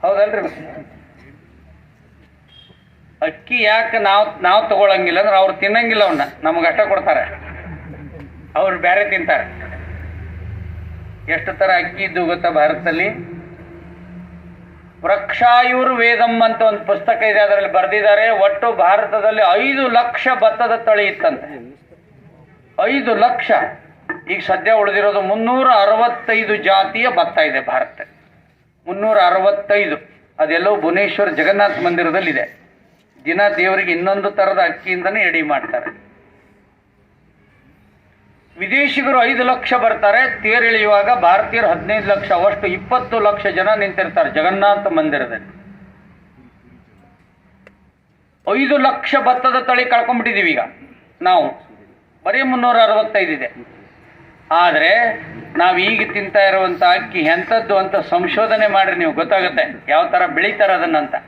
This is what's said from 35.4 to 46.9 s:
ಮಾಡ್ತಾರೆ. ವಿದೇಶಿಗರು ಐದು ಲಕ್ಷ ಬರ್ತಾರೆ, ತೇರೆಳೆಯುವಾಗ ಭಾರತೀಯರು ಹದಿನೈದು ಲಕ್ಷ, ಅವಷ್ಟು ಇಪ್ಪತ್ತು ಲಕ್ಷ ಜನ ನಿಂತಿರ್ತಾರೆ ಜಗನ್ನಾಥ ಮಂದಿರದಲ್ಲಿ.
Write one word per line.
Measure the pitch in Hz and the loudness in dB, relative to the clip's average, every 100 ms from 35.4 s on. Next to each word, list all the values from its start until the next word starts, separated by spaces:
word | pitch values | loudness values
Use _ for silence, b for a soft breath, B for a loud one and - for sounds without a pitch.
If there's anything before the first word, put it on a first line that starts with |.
ಮಾಡ್ತಾರೆ. | 151 139 - 123 - - - _ _ _ _ _ _ _ _ _ _ _ _ _ _ _ _ _ _ _ _ _ _ _ _ - | -2 -4 -4 -8 -8 -14 -20 _ _ _ _ _ _ _ _ _ _ _ _ _ _ _ _ _ _ _ _ _ _ _ _ -12
ವಿದೇಶಿಗರು | 190 262 285 - 277 254 | -4 -2 0 -2 0 2
ಐದು | 240 254 | 2 0
ಲಕ್ಷ | 254 254 - | 0 0 0
ಬರ್ತಾರೆ, | 247 226 214 208 220 262 - | 0 2 2 2 4 2 -2
ತೇರೆಳೆಯುವಾಗ | 214 233 233 226 208 202 202 | 0 2 2 2 4 4 4
ಭಾರತೀಯರು | 240 170 190 214 233 220 | 2 4 4 2 0 0
ಹದಿನೈದು | 165 180 214 196 | 0 -2 -4 0
ಲಕ್ಷ, | 202 - | -2 0
ಅವಷ್ಟು | 180 190 202 196 | 2 2 0 -4
ಇಪ್ಪತ್ತು | 185 - 247 247 226 | -6 -2 -2 -2 0
ಲಕ್ಷ | 208 208 202 | 0 0 -2
ಜನ | 165 196 | -2 0
ನಿಂತಿರ್ತಾರೆ | 214 196 185 190 - 160 | 0 -2 -4 -2 0 0
ಜಗನ್ನಾಥ | 156 165 196 202 202 202 | 0 0 2 2 2 0
ಮಂದಿರದಲ್ಲಿ. | 165 156 147 123 113 - - - - - - _ _ _ _ - _ _ - _ | 0 0 -2 -4 -8 -14 -20 -20 -20 -20 -20 _ _ _ _ -20 _ _ -20 _